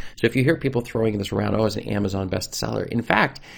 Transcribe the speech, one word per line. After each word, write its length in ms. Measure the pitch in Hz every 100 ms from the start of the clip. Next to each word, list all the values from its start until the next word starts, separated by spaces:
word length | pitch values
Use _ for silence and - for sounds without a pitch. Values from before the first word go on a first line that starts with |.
| -
So 140 | - 120
if 80 | 131
you 80 |
hear 120 | 131 160
people 240 | 135 123
throwing 380 | - 117 113 104
this 140 | 98
around, 240 | 101 104 104
"Oh, 80 |
it's 100 | 110
an 140 | - 104
Amazon 420 | 101 101 98 95
bestseller." 560 | 95 - - 110 110 -
In 160 | 117
fact, 380 | - 214 170 - -